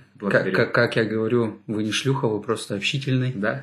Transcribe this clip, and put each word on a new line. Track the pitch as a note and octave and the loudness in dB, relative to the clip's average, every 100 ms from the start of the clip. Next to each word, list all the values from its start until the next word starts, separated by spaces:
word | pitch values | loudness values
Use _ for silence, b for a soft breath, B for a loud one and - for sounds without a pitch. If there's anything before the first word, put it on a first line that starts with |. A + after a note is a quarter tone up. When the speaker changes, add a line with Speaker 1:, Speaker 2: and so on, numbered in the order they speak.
| - - | -10 -6
Speaker 1:
Благодарю. | G2+ A#2 F#2+ F#2+ | 0 2 2 2
Speaker 2:
Как, | A#2 | 2
как, | - A#2 | 2 2
как | B2 | 2
я | |
говорю, | G#2+ A2 A2 A#2+ A2+ G2+ - | 0 0 0 2 0 -4 -6
вы | G#2+ | -4
не | G#2+ | -2
шлюха, | G2+ C3+ C3+ A#2 | 0 0 0 0
вы | G#2 | -2
просто | G#2 G#2+ - | -2 -4 -4
общительный. | G2+ - C#3 C3 B2+ B2+ | -4 -2 -2 0 0 0
Speaker 1:
Да, | G2+ G#2 C3+ | -2 -2 -4